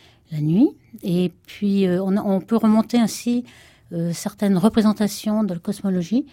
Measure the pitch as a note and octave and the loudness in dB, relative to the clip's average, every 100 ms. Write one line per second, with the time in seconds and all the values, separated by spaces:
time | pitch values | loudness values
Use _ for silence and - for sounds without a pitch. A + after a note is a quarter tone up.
0 | _ _ - D#3 D3 F3 D4+ - _ A3+ | _ _ -12 -4 0 2 2 0 _ -12
1 | G#3 F3 F3+ - - - G3+ G3 F#3+ F3+ | -4 -2 -2 -4 -20 -6 -2 2 2 0
2 | F#3+ G3 G#3 F#3+ F#3+ A3+ A3 A3 A3 A#3+ | 0 -2 0 -2 0 0 2 2 2 2
3 | A3+ - - A#3+ A#3+ - - _ - E3+ | 0 -2 -4 -4 -4 -14 -20 _ -12 -6
4 | E3+ E3 G#3 - G3+ F#3+ G3+ A3 G#3+ G#3 | -4 -4 -8 -2 0 4 4 4 2 2
5 | G#3 - G#3+ G#3+ G#3+ E3+ - G3+ G3 F#3 | -2 -4 -4 -2 -2 -4 -8 -6 -2 -2
6 | E3+ A#3 D4+ | -2 -2 -4